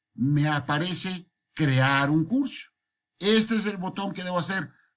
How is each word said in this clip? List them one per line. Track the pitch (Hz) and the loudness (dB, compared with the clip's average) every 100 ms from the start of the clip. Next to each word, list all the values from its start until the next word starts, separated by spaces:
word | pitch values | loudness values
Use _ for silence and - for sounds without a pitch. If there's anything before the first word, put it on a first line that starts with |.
| _ | _
me | - 131 147 151 | -2 2 2 2
aparece | 147 131 147 180 175 185 180 - _ _ | 0 -2 -2 -2 -4 -4 -6 -10 _ _
crear | - 151 131 131 139 139 | -2 2 4 4 2 2
un | 156 | 2
curso. | 160 262 277 - - _ _ _ _ - | 2 0 -2 -6 -16 _ _ _ _ -4
Este | 190 220 220 220 | 2 4 4 0
es | 196 | -2
el | 196 | -4
botón | 185 185 196 | -6 -6 -6
que | 190 | -6
debo | 180 175 | -4 -2
hacer. | 170 190 - _ _ | -2 -4 -6 _ _